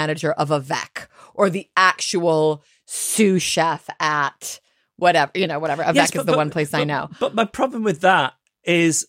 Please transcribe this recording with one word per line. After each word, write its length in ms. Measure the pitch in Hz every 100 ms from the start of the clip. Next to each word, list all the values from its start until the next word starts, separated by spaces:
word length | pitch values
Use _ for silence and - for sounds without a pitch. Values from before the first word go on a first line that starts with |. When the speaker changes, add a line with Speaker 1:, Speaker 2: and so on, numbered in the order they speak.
Speaker 1:
manager 300 | 151 151 156
of 180 | - 147
Avec 560 | 151 135 123 - - - _ -
or 160 | - 196
the 180 | 180 - 180
actual 840 | 185 - - 175 170 156 156 147 _ _ -
sous 560 | - - - 208 185
chef 480 | - - 165 147 - -
at 600 | 156 151 139 - - - _ _ _ -
whatever, 340 | 175 165 139 -
you 120 | 185
know, 120 | 151
whatever. 240 | 160 147
Avec 120 | 165 165
Speaker 2:
Yes, 140 | 160
Speaker 1:
is 60 | 180
Speaker 2:
but, 100 | 175
Speaker 1:
the 60 |
Speaker 2:
but, 40 | 156
Speaker 1:
one 120 | 151
place 240 | 156 147
I 60 | 151
Speaker 2:
but, 60 | 147
Speaker 1:
know. 220 | 139 147 151
Speaker 2:
but 160 | - 208
my 100 | 208
problem 380 | - 262 233
with 180 | 214 156
that 320 | 185 180 131 - _ _
is 440 | - 170 165 147